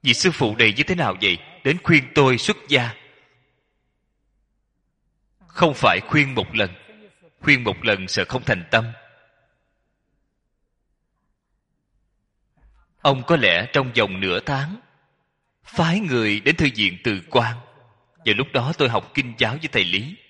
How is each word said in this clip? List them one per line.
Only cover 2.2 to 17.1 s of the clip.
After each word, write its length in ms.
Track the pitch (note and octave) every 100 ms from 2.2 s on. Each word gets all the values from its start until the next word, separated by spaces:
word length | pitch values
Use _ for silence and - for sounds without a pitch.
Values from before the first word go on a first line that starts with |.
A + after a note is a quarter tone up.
| C3+ B2
xuất 200 | - G#3 -
gia. 280 | C#3 A#2 - - _ _ _ _ _ _ _ _ _ _ _ _ _ _ _ _ _ _ _ _ _ _ _
Không 340 | _ - E3+
phải 260 | C3+ A2 F2+
khuyên 360 | - D3+ C#3 B2
một 200 | F#2 A2+
lần. 160 | G2 F2+ - - - _ _ _
Khuyên 240 | - C3+
một 220 | A#2 F2 A2
lần 220 | G2+ F#2
sợ 180 | - F2+
không 180 | B2+
thành 240 | - G2 E2+
tâm. 140 | A2+ A#2 A#2 - _ _ _ _ _ _ _ _ _ _ _ _ _ _ _ _ _ _ _ _ _ _ _ _ _ _ _ _ _ _ _ _ _ _ _ _ _ _ _
Ông 200 | D3 C3+ A#2+
có 80 | E3
lẽ 320 | G#2+ E2+ A#2
trong 200 | D3 C3
vòng 260 | A#2 G2+ F#2
nửa 200 | F#2+ F2+
tháng 400 | - C#3 C#3+ G#3+ _ _ _ _ _ _ _ _
phái 360 | - - E3 F3+
người 400 | G3 B2 G#2+ G#2
đến 160 | G#2 D#3+
thư 120 | D3+ A2+
viện 220 | G2+ F2+
Từ 180 | A#2+